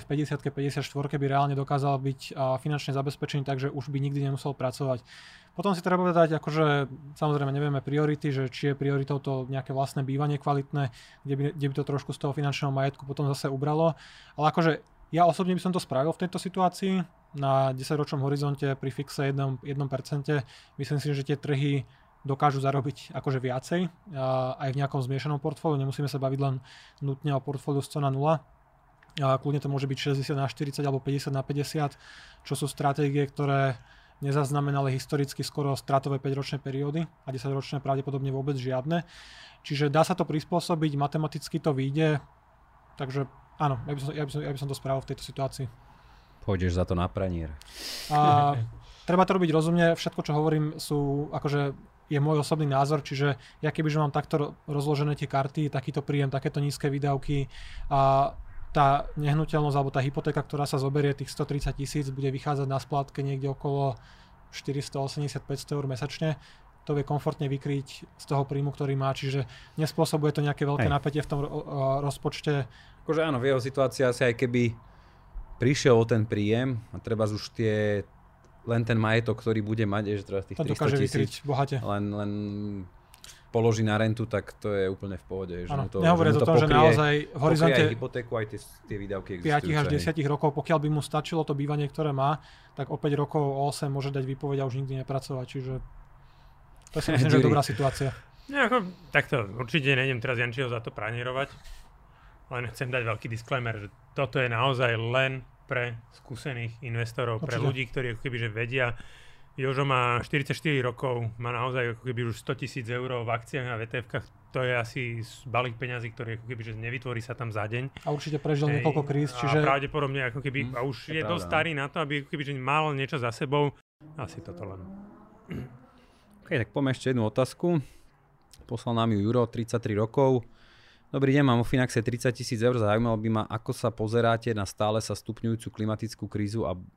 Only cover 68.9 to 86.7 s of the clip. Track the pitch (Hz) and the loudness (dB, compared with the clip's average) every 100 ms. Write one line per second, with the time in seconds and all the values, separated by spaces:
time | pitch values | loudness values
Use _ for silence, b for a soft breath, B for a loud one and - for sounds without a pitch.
68.9 | 135 135 135 135 139 123 B B - 156 | 0 0 -2 -2 -2 -4 B B -2 -2
69.9 | - 160 151 147 147 147 143 143 143 147 | 2 2 2 2 2 0 0 0 2 2
70.9 | 143 151 147 - 143 147 151 156 143 135 | 2 0 -2 -2 -2 -4 -6 -4 0 2
71.9 | 139 143 - 147 - 156 143 120 B B | 2 0 -2 -4 -2 0 0 -2 B B
72.9 | B - 156 160 127 135 131 117 - 131 | B -2 0 2 2 2 2 0 2 2
73.9 | - 127 120 127 117 127 123 117 117 - | 4 2 4 2 2 2 4 2 0 -12
74.9 | b b b b - - - 120 143 139 | b b b b -14 -10 0 2 4 8
75.9 | 117 117 117 107 104 104 117 131 117 - | 8 6 2 2 0 2 2 0 -4 -8
76.9 | 92 - 110 107 104 - - 110 107 104 | -10 -4 0 0 -2 -8 -2 0 2 2
77.9 | 101 - - - - - - 117 117 117 | 0 -2 -12 -20 -20 -20 -12 -2 0 2
78.9 | 113 110 113 113 107 113 110 104 110 104 | 2 4 2 2 -2 0 0 0 0 0
79.9 | 101 101 104 - 98 - 98 143 139 147 | 0 0 -2 -2 -6 -4 -4 -2 0 2
80.9 | 139 131 135 135 - 143 131 139 131 104 | 2 2 2 0 -2 -4 -2 0 -2 -2
81.9 | 101 101 104 101 104 104 104 104 98 92 | -2 -2 -2 -4 -4 -4 -4 -6 -8 -12
82.9 | - - B B B B 117 117 110 110 | -16 -20 B B B B 2 4 4 4
83.9 | 107 110 107 110 101 - - 107 101 95 | 4 2 0 -2 -2 -4 -8 -2 0 0
84.9 | 95 98 90 - 95 90 87 87 - - | -2 -6 -8 -8 -8 -6 -6 -4 -4 -2
85.9 | 95 165 170 156 147 151 160 156 | 2 4 6 6 6 6 6 8